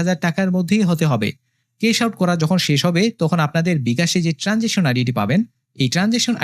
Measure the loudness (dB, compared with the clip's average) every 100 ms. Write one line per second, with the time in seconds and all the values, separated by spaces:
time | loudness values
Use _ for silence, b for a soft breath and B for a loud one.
0 | 0 0 -2 -2 0 0 0 2 2 2
1 | 0 0 -2 -6 _ _ _ -4 -2 0
2 | -2 0 0 0 0 0 0 0 2 2
3 | 0 0 -2 0 0 0 0 0 0 0
4 | 0 0 -2 -2 -2 -2 0 0 0 0
5 | 0 -2 0 0 0 _ _ -4 -2 0
6 | 0 0 -2 0